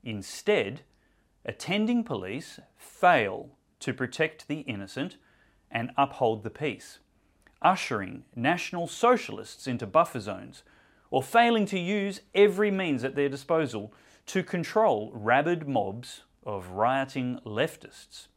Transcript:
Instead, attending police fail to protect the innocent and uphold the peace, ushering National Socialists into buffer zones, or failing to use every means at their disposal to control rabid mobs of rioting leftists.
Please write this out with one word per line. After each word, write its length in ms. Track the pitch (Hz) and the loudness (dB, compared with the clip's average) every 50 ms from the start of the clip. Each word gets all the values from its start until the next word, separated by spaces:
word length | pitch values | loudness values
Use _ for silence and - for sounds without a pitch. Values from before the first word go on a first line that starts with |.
Instead, 760 | - 113 110 101 95 - - - - - 208 175 107 98 127 147 - _ _ _ _ _ _ _ _ _ _ _ _ | -8 -8 -8 -8 -8 -10 -14 -6 0 2 2 2 2 -2 -4 -10 -16 _ _ _ _ _ _ _ _ _ _ _ _
attending 580 | - - - - - 185 208 214 220 240 240 | -12 -10 -10 -6 -2 0 0 2 2 2 0
police 560 | 226 - 147 101 92 92 107 139 170 - - - - _ _ | 0 -2 -4 -6 -4 -6 -8 -10 -10 -12 -18 -20 -20 _ _
fail 760 | _ - - - - - 180 175 135 107 98 104 - - - - _ _ _ _ _ | _ -20 -20 -4 4 6 8 8 8 4 2 -2 -6 -10 -14 -20 _ _ _ _ _
to 160 | - - 127 | -6 -6 -4
protect 540 | 127 131 120 - - 160 156 - - - _ | -2 -4 -4 0 -2 -2 -2 -2 -10 -8 _
the 140 | 143 156 | -8 -8
innocent 540 | 143 - 117 98 98 95 - 131 143 - - _ _ _ _ _ _ _ _ _ _ _ | -6 -8 -8 -8 -8 -10 -8 -8 -8 -8 -8 _ _ _ _ _ _ _ _ _ _ _
and 200 | - 117 117 123 - - | -10 -8 -8 -6 0 0
uphold 460 | 139 139 - - 131 113 113 110 104 | 0 0 0 0 0 0 0 -2 -6
the 40 | 113 | -10
peace, 500 | - - 147 147 107 - - - - - _ _ _ _ _ _ _ _ _ _ _ _ | -8 -6 -6 -6 -6 -8 -14 -20 -20 -20 _ _ _ _ _ _ _ _ _ _ _ _
ushering 640 | - 165 190 185 - - 127 104 98 92 - - - _ _ | 4 4 4 4 -2 -4 -4 -4 -4 -6 -10 -14 -16 _ _
National 540 | 120 117 139 170 170 - - - 175 170 165 | -2 0 0 0 0 -2 -6 -6 -6 -6 -6
Socialists 760 | - - - 233 254 220 - - 107 101 101 - - - - | -4 2 4 4 4 4 2 -6 -10 -10 -10 -14 -16 -10 -6
into 200 | 131 123 117 123 | -6 -4 -4 -6
buffer 320 | 101 - 156 170 165 - 131 | 2 4 4 4 4 0 -8
zones, 440 | 101 104 95 95 104 - - - _ _ _ _ _ _ _ _ _ _ | -6 -6 -8 -8 -10 -16 -20 -20 _ _ _ _ _ _ _ _ _ _
or 120 | - 135 | -2 -2
failing 440 | - - - 233 240 233 233 220 208 | -2 4 4 6 6 6 4 4 2
to 120 | 196 - 185 | 0 -2 -4
use 440 | 175 175 208 208 196 202 190 - _ _ _ | -2 -2 -2 -2 -2 -4 -6 -10 _ _ _
every 360 | 185 208 208 185 185 214 208 | 6 6 6 6 2 2 2
means 340 | 196 190 185 170 143 120 117 | 2 0 0 0 0 0 -2
at 100 | 135 - | -2 0
their 140 | 143 143 143 | 0 0 0
disposal 640 | 135 143 - - 170 160 160 123 110 107 101 110 - _ _ _ - _ _ | -2 -4 -2 0 2 2 2 0 -2 -6 -8 -8 -14 _ _ _ -20 _ _
to 180 | - - 185 | -4 -4 -4
control 680 | 175 - - 175 165 - - 214 226 202 131 107 104 117 | -2 -2 -4 -4 -4 0 2 4 4 4 4 2 -2 -6
rabid 560 | - 120 104 110 120 135 143 170 175 170 156 139 | -10 -4 2 4 4 4 4 2 0 -2 -2 0
mobs 540 | 135 120 101 98 98 117 123 - - - - _ _ _ _ | 0 0 0 0 -6 -8 -12 -14 -18 -20 -20 _ _ _ _
of 240 | - 104 98 90 90 | -8 -8 -6 -8 -8
rioting 680 | 92 98 107 120 131 135 135 131 - 139 127 123 123 - - | 0 2 2 2 2 2 -2 -2 -4 -4 -4 -4 -4 -6 -8
leftists. 840 | 113 104 107 143 160 - - - - - - - _ - - - _ _ | -6 -2 -2 -2 -2 -2 -10 -20 -20 -20 -20 -20 _ -20 -20 -20 _ _